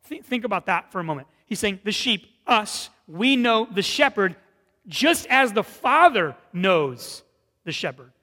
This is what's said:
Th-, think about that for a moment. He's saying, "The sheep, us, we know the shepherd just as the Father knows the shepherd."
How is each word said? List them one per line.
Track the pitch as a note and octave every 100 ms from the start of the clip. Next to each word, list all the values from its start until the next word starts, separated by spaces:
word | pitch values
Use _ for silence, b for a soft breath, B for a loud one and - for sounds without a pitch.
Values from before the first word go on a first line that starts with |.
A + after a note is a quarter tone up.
| _
Th-, | E4
think | - B3
about | A3 F#3+ -
that | F3 -
for | F#3+
a |
moment. | E3 D3 C3 _ _
He's | G#3
saying, | G#3 F#3+
"The | -
sheep, | G#3 C4 G#3 _ _ -
us, | A#3 G#3 - - _ _
we | D#3+ A#3+ C4+
know | A#3+ A3+ A3+
the | G3
shepherd | F#3+ - C#4+ - F#3+ D#3+ _ _ _ _ A3+
just | D3+ C#4+ E4+ -
as | C4 C4
the | G#3
Father | G3 - C4 C#4+ F4 A#3 D#3+ B2 _
knows | F3 F#3 F3 C#3+ A#2+ - - _ _ _ _
the | -
shepherd." | D3+ E3+ C3 B2+ _